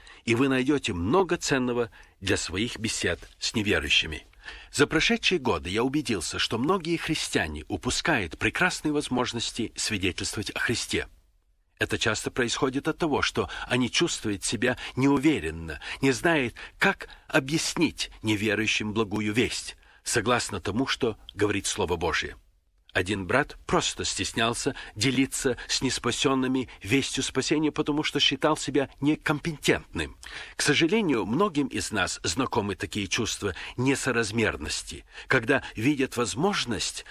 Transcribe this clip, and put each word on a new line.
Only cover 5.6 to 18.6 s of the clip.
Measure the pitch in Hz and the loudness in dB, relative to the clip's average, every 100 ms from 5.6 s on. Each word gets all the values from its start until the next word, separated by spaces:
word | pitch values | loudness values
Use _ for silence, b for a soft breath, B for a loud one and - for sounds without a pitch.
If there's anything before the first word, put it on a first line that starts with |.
| 76 | 0
я | 101 | 0
убедился, | 131 143 131 101 78 - | 2 0 0 -2 -2 -2
что | - 110 | -2 0
многие | 135 190 160 165 | 2 0 0 -2
христиане | - 156 - 127 85 76 73 | 0 -2 0 -2 -2 -6 -6
упускают | 98 120 - - 143 87 - | -4 -2 -2 2 0 0 -2
прекрасные | 107 - 180 - 156 | -2 2 0 2 -2
возможности | 147 139 127 120 117 - - 110 - | 0 0 0 0 -2 -6 -4 -6 -4
свидетельствовать | - 107 92 85 98 - 101 | -4 0 -2 -2 -4 -4 -6
о | - | -4
Христе. | - 117 - - - - _ _ _ _ _ _ | -2 -2 -2 -4 -4 -12 _ _ _ _ _ _
Это | 107 104 | -4 0
часто | 113 107 - | 0 0 -4
происходит | - 117 - 135 131 151 | -2 -2 2 0 0 -4
от | 156 | -2
того, | 165 120 | 0 2
что | - - 95 B B | 0 -2 -4 B B
они | 123 120 | 0 2
чувствуют | - 170 - 110 101 | 2 0 0 -4 -2
себя | - 117 120 123 B - | -2 0 0 0 B 2
неуверенно, | 139 143 139 131 80 80 82 76 B B | 4 6 4 2 0 -6 -8 -10 B B
не | 139 | 2
знают, | 127 175 165 120 - B - | 2 2 2 0 -4 B 0
как | 98 95 - B B | 0 0 -8 B B
объяснить | 123 131 151 - - 147 - - - | 0 2 0 0 0 0 0 -8 -6
неверующим | 110 107 107 101 | -2 0 2 2